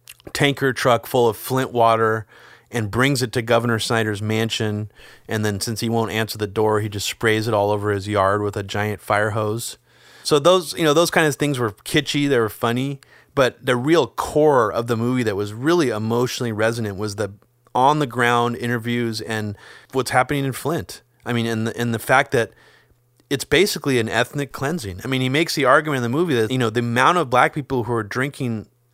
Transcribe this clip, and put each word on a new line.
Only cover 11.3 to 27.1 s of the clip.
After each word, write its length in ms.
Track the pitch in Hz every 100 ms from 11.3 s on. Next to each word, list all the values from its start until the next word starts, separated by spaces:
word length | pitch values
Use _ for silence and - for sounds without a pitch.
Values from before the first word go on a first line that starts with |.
| 131
things 220 | 147 131
were 140 | 113
kitschy, 560 | - - 156 139 147 143
they 100 | 123
were 120 | 110
funny, 500 | - 117 123 135 139 _ - _
but 300 | - 123 -
the 120 | 131 123
real 300 | 135 165 123
core 640 | - - 151 151 135 107
of 140 | 85 120
the 100 | 117
movie 260 | 117 127
that 140 | 110 98
was 160 | 104
really 380 | 107 143 175 135
emotionally 640 | 107 110 117 127 - 120
resonant 440 | 104 110 117 107 95
was 200 | 107 101
the 160 | 101 104 _ _ _
on-the-ground 800 | 123 131 151 139 113 120 120 120 120
interviews 640 | 120 120 117 120 117 110
and 360 | - 110 107 101 - - -
what's 180 | 131 123
happening 340 | 131 127 143
in 80 | 139
Flint. 500 | 123 135 160 92 - _ _
I 80 | -
mean, 140 | 120 117
and 200 | 113 110
the, 100 | -
and 180 | 120
the 40 | 113
fact 320 | - 131 143
that 200 | 127 110 _ _ _ _ _ _ _ -
it's 140 | 139
basically 540 | - 143 196 - 143 127
an 100 | 110
ethnic 440 | 101 120 147 139
cleansing. 480 | - 135 165 101 90
I 40 | 127
mean, 120 | 131
he 80 | 127
makes 260 | 139 165
the 120 | - 127
argument 320 | 147 156 139
in 40 |
the 60 | 120
movie 260 | 135 180
that, 160 | 123 110
you 60 | 131
know, 140 | 117
the 100 | 113
amount 380 | 120 117 135